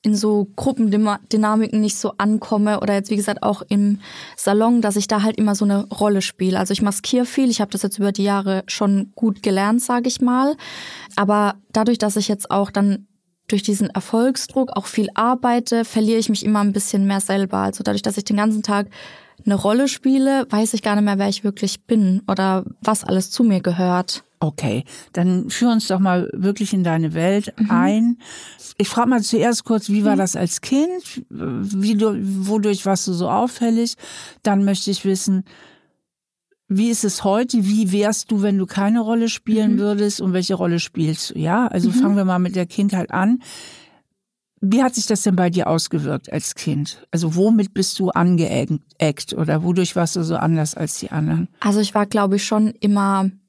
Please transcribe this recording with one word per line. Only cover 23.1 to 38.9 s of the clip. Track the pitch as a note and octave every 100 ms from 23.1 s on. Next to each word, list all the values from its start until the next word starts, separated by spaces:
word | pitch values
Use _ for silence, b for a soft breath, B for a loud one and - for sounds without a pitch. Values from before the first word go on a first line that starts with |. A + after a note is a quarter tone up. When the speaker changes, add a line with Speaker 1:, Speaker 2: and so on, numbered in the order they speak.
| F#3+ F#3+
Speaker 1:
zu | - A#3
mir | F#3
gehört. | F#3 F3 F3+ F3+ F3+ - _ _
Speaker 2:
Okay, | D#3 D3 C#3 A2 - B B
dann | - F3+ F#3 -
führ | - A#3+
uns | A3+ -
doch | F#3
mal | G3 F3+ -
wirklich | - F#3+ G3+ G3+
in | F#3+
deine | E3+ D#3+ D#3+
Welt | D#3+ F3 G3+ G3+ -
Speaker 1:
Mhm. | G#3
Speaker 2:
ein. | A3+ C4+ A3 A#3 A#3+ B B B B B -
Ich | G3+
frag | - B3
mal | B3
zuerst | G3+ A3+ A3 A3+
kurz, | - A3 G3+
wie | G#3
war | G3+ G3
Speaker 1:
Mhm. |
Speaker 2:
das | F#3+ -
als | F3 -
Kind? | - C4+ E4 F4+ - - -
Wie | - - B2 G3 G3 G3+ G#3
du, | A3 G#3 G3 G3 G3
wodurch | G#3+ G#3 F#3+ G3
warst | F#3 -
du |
so | F3 F3+
auffällig? | G3 A#3+ - A#3 A3+ A#3 - B B B B
Dann | A3 G3+ G3
möchte | F#3+ -
ich | F#3+ G3
wissen, | F#3+ - F#3+ F#3 b b b b b _ _ _ _ _ _ _
wie | G3 A#3
ist | A3+ G#3
es | -
heute? | G3+ G#3 B3 A#3+ F#3+
Wie | G#3 F#3+
wärst | G3+ G#3 G#3+ -
du, | G#3+
wenn | G#3 G3+
du | F#3
keine | - G3+